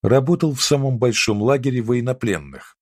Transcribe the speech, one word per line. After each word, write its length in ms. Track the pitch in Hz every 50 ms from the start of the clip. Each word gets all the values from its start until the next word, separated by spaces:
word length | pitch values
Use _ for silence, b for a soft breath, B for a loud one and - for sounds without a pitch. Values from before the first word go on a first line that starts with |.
| -
работал 500 | - 123 135 135 139 175 170 - 156 143
в 80 | 131
самом 380 | - - 151 143 135 135 131 117
большом 420 | 123 123 110 - - - 107 101
лагере 400 | 104 120 139 139 123 139 127 123
военнопленных 920 | 113 113 123 123 117 123 127 - - 113 95 82 71 69 69 65 - - _ _